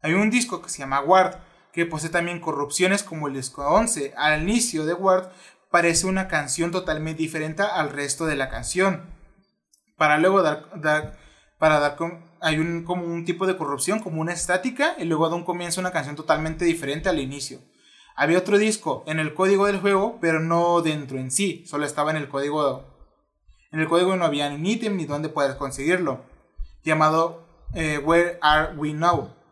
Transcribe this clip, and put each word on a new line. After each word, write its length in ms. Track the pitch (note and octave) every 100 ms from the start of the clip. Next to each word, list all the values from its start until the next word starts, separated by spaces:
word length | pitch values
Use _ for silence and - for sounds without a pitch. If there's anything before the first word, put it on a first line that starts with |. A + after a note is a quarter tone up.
Hay 120 | D#3
un 160 | F3+ G#3+
disco 320 | B3 A#3 F3
que 80 | -
se 80 | -
llama 240 | C3+ C3+
Ward, 380 | C#3+ F#3 F3+ - - _ _
que 120 | - E3+
posee 240 | D#3 E3
también 300 | E3+ E3+ E3+
corrupciones 640 | D#3+ C#3+ C#3+ - F#3 G3
como 240 | G3+ D#3+ D3
el 60 |
disco 340 | C3+ C3 - C#3+
once, 460 | F3 A#3 - C#3 -
al 260 | D3 D3+
inicio 440 | E3 A#3 B3 D#3 D#3
de 80 |
Ward 360 | F3 F#3+ F#3 F#3 - - _ _
parece 380 | F3 E3+ E3 F#3+
una 200 | F#3+ F#3
canción 440 | D#3+ C#3+ - E3+
totalmente 500 | F3+ F3 D3+ D#3 D#3
diferente 400 | D#3 D#3+ D#3 D#3
al 280 | G3+ F#3 D3
resto 360 | C3+ C#3+ - D#3+
de 100 | C#3+
la 140 | C3
canción. 640 | A#2 B2 F3+ F#3+ F3 - - - _ _ _ _ _ _ _
Para 220 | D#3 D3+
luego 240 | F3+ G3
dar... 280 | E3 D3 - -
dar, 360 | D3+ D3+ D3+ - - _ _ _
para 200 | D#3+ D3+
dar 160 | D3 C#3+
con, 360 | E3+ F3 - _
hay 160 | E3 D#3
un, 260 | E3+ E3+
como 220 | E3+ F3+ E3+
un 200 | E3+ E3+
tipo 200 | E3+ F#3+
de 120 | F#3
corrupción, 420 | D3 C#3+ - G#3+
como 220 | G3+ D#3
una 120 | D#3+
estática, 640 | F3 - F3+ B3 - D4+ E4+
y 80 | E3+
luego 240 | D#3+ D#3+
da 60 | F3
un 80 |
comienzo 380 | F3 F3 F3 F3+
una 100 | F3+
canción 240 | E3 C#3 D3
totalmente 500 | D3 D#3 D#3 D#3 F3
diferente 440 | E3 C3+ C#3+ F#3
al 100 | D#3+
inicio. 400 | C3+ C#3+ C3+ A#2+ _ _ _ _ _ -
Había 240 | D3 F3
otro 180 | F#3+ G3+
disco 460 | G#3+ G#3+ D#3+ B2+ -
en 140 | D#3+
el 160 | D#3 D3+
código 320 | F#3+ G3 G3+
del 120 | G3
juego, 380 | G3 G3 G#3+ A#3
pero 180 | E3+ D#3+
no 420 | D#3+ E3+ E3+ E3+
dentro 380 | E3 D3+ C3+ C3
en 100 | C3
sí, 360 | C3 G3+ D3+ -
solo 180 | D3 D3
estaba 260 | D3+ D3+
en 60 | D#3
el 120 | C#3
código. 680 | C#3 C#3+ D3+ C#3+ C3 - _ - _ _ _ _ _ _
En 80 | D#3
el 80 | D#3
código 280 | E3 F3+ F#3+
no 100 | E3
había 240 | C#3+ C#3+
ni 220 | C#3+ E3+
ítem 240 | A3+ A3 G3
ni 100 | D3
dónde 240 | D3 D#3
puedes 260 | - C#3 C3
conseguirlo, 680 | C#3 B2+ C#3+ F3+ E3 B2 - - _ - - -
llamado, 640 | - D#3 D#3 D#3+ E3 E3 - _ - -
eh, 220 | D#3+ D3
Where 420 | C#3+ E3+ F3 F3
Are 340 | D3+ D3+ D#3 D3
We 180 | D3+
Now. 420 | D3+ E3+ E3+ - - _